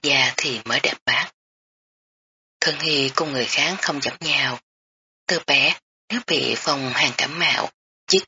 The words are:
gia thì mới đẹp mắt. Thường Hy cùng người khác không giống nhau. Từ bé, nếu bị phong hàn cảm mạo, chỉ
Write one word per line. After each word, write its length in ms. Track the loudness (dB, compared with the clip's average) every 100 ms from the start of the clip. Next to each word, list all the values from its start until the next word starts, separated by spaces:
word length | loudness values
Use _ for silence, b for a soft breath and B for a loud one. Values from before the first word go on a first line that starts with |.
gia 300 | 0 2 2 0
thì 240 | -2 -4
mới 160 | -2 0
đẹp 140 | 0 -2 -2
mắt. 240 | 0 -2 -8 _ _ _ _ _ _ _ _ _ _ _ _
Thường 200 | -2 0
Hy 300 | -2 0 0
cùng 180 | 0 -2
người 120 | -2
khác 320 | -2 0 0 0
không 200 | -2 -2
giống 140 | -4 -4
nhau. 400 | -2 0 0 -4 -10 _ _ _ _ _ -2
Từ 140 | -2 2
bé, 320 | 2 2 0 _ _ -8
nếu 100 | -6 -2
bị 280 | 0 0 -2
phong 340 | 0 0 0
hàn 200 | 0 0 0
cảm 200 | -2 0
mạo, 320 | 0 0 -2 -6 _ _ 2
chỉ 140 | 2